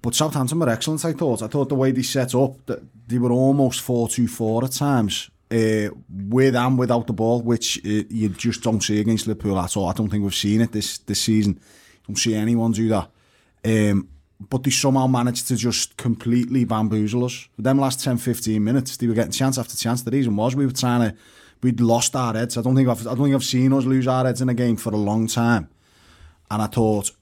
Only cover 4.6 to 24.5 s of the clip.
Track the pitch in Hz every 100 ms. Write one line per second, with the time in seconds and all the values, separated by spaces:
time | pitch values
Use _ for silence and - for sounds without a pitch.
4.6 | 131 127 143 131 104 - - _ _ 113
5.6 | 110 107 104 - - 92 98 123 135 120
6.6 | 123 127 123 120 117 101 113 120 117 117
7.6 | - - 98 107 101 113 107 90 117 110
8.6 | 120 110 - 104 107 110 110 104 104 95
9.6 | 87 104 90 95 107 104 101 - 104 107
10.6 | 113 107 98 - - 101 - 107 101 90
11.6 | _ - _ _ - 104 117 107 110 117
12.6 | 113 107 113 104 87 _ _ _ _ _
13.6 | 110 110 104 101 - - _ _ 101 131
14.6 | 131 127 139 135 131 127 123 120 - 120
15.6 | 120 113 - - 123 113 117 120 120 131
16.6 | 120 110 110 107 104 120 123 120 - -
17.6 | 117 139 135 131 139 120 127 120 110 110
18.6 | 104 135 131 - 120 110 113 - 135 127
19.6 | 117 - 117 123 120 135 123 101 117 131
20.6 | 135 127 123 120 113 - - - - _
21.6 | 127 113 117 117 - 131 120 110 120 120
22.6 | 117 131 127 113 113 123 143 135 135 127
23.6 | 131 135 127 131 127 127 127 127 127